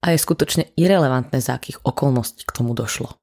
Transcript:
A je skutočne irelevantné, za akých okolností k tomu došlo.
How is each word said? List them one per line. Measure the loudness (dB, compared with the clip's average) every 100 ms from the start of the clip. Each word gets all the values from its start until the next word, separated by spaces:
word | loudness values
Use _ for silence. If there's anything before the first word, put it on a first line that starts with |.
A | 2
je | 0
skutočne | 0 0 0 0 -2
irelevantné, | 2 4 6 4 2 0 -2
za | -2
akých | -4 -6 -6 -4
okolností | 0 0 0 -2 -8
k | -12
tomu | -4 -2
došlo. | -2 -4 -6 -8 -12